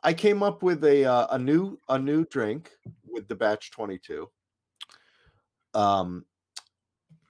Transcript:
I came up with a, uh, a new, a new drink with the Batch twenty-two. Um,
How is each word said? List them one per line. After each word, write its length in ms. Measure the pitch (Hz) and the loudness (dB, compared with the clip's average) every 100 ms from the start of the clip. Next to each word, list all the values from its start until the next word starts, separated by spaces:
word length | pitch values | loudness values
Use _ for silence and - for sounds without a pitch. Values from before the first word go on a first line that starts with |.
I 100 | 156 | 0
came 280 | 165 214 208 | 2 2 2
up 200 | 202 202 | 0 0
with 200 | 180 165 | -2 2
a, 220 | 147 143 131 | 4 4 4
uh, 220 | 123 117 | 2 2
a 80 | 127 | -2
new, 400 | 127 156 196 - - | 0 0 0 -10 -4
a 100 | 131 | -2
new 260 | 135 151 160 | 0 -2 -2
drink 460 | 139 107 127 165 _ - - - | -4 -4 -6 -12 _ -20 -20 -14
with 200 | 117 101 | -14 -12
the 80 | 101 | -4
Batch 360 | 110 107 - | -2 -2 -6
twenty-two. 580 | - 104 92 - 76 80 _ _ _ _ _ - _ _ _ _ _ _ _ _ | -12 -12 -12 -12 -14 -14 _ _ _ _ _ -20 _ _ _ _ _ _ _ _
Um, 520 | 110 104 98 90 90 - _ _ - _ _ _ _ _ _ _ | 0 2 2 -2 -10 -16 _ _ -20 _ _ _ _ _ _ _